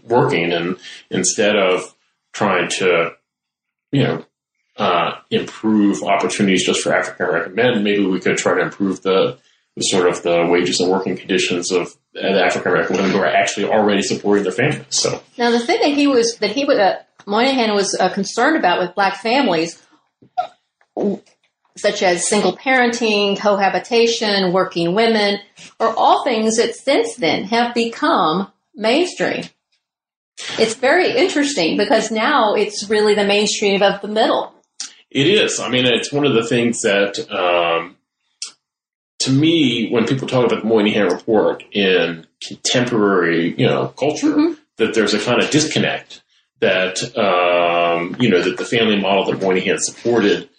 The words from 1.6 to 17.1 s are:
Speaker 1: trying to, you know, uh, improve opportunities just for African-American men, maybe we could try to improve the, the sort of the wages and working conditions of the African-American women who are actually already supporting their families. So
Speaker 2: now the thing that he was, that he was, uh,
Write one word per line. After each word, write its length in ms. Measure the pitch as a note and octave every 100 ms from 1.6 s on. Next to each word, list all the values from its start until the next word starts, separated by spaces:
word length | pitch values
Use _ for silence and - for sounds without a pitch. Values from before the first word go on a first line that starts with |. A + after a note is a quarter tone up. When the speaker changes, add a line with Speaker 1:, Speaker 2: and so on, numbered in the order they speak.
| F#2 F2+ - _ _ _ _
Speaker 1:
trying 340 | - G#2 F2+ E2+
to, 440 | - F#2+ E2+ E2 - _ _ _ _ _ _ _
you 100 | C#3
know, 220 | A2+ E2 - _ _ _ _ -
uh, 340 | G2 F2 - - _
improve 720 | A2 - - A2 G#2+ G2+ F#2+
opportunities 640 | - E2+ F2+ - G2 F2+ -
just 160 | F2
for 100 | F2
African-American 640 | F2+ - - F2+ E2 E2
men, 300 | F#2+ B2 A2
maybe 200 | G#2 G2+
we 160 | F#2 F#2
could 180 | G2 E2+
try 180 | G2 F2+
to 60 |
improve 420 | E2 - G2 F2+
the, 340 | F#2+ F#2+ E2 - _ _ _ -
the 60 |
sort 240 | - G2 F2+
of 140 | E2+
the 240 | F2 E2+ E2+
wages 300 | F2 F2 -
and 100 | F2+
working 260 | F#2+ G2 F#2
conditions 560 | - F#2 - F2 F2
of 240 | F2+ E2 - _
the 300 | F2+ F#2 F#2+
African-American 520 | F2+ - F#2 E2+ E2+ F#2+
women 160 | G2
who 80 | G2
are 80 | F2+
actually 400 | G2 G2 - G2
already 340 | G#2+ G#2 G2
supporting 400 | F#2+ G#2+ G2+ G2+
their 80 | F#2
families. 340 | G#2 D3 C#3 -
So 320 | - - - - -
Speaker 2:
now 140 | A#3+
the 80 | A#3
thing 200 | A#3+ A4
that 120 | F4
he 140 | C#4+ C#4+
was, 300 | B3 A#3 -
that 120 | G#3
he 160 | C#4 C#4+
was, 140 | B3
uh, 240 | F#3 - -